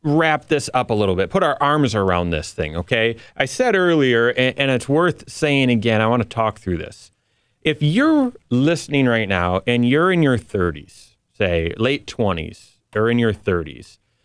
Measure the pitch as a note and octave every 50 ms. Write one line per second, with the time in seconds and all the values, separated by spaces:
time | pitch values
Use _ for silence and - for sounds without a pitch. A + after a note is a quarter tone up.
0 | - D3+ C#3+ D#3+ E3 D#3+ D3+ D3+ - - D#3+ C#3+ - - - B2+ B2 - A#2 G#2
1 | G#2 G2 F#2 F2+ F#2+ F2 - F#3+ F#3 D3+ C3+ - C#3+ C#3+ D3 D3+ C#3+ A#2+ G#2+ G#2+
2 | F#2+ F#2+ F2+ F2 F2 F2 E2 D2+ C#2+ - - - D#2+ D2+ D#2 E2+ F2+ - B2+ A2+
3 | A2 A#2 A#2 - - - - - C#3 C3 - - B3+ B3 G3+ F#3+ F3+ F3 E3+ D#3
4 | C#3 B2+ A#2+ A#2 A#2 A#2+ B2 B2+ B2+ B2+ B2 - C#3 C3+ C3 A#2+ - - C#3 D#3
5 | F3 - - - - - - - D#3+ D3 C#3+ C#3 C3+ B2+ A#2+ A2+ G2+ A#2 A2 G#2+
6 | A2 A2+ A#2+ B2 A2 - - A#2 A2+ A2 - - - F#2+ F2+ D#2+ E2 - - -
7 | - - _ _ _ _ _ _ _ _ _ _ - D#3+ D3+ D3 D3 D3 D#3+ A3+
8 | C#4+ D#4+ D#4+ D4 C4+ B3 - - _ _ A#2+ B2 C3+ D#3 E3+ - - - C#3+ C#3
9 | C3 B2 A#2 A2+ A2 F#2+ G2 F2+ F2 F2+ F2+ F#2 - - B2 A#2+ A#2+ A#2+ C3+ D3+
10 | E3+ F#3+ F#3 E3+ D#3 C#3 B2+ A2 - - - G2+ F2+ F2 D2+ D2 - - - -
11 | - - _ _ _ _ _ - G#2+ F#2 F2 E2 E2 E2+ - - A2+ B2+ C#3+ C#3
12 | - - - - A2+ G2 F2+ E2 D#2 E2+ - - - - _ _ _ _ - G#2+
13 | G#2+ A#2 A#2 A#2+ A#2 A2 G2+ - - G2+ F#2 F2 D#2+ C#2+ B1+ A#1+ - - - _
14 | _ _ _ _ _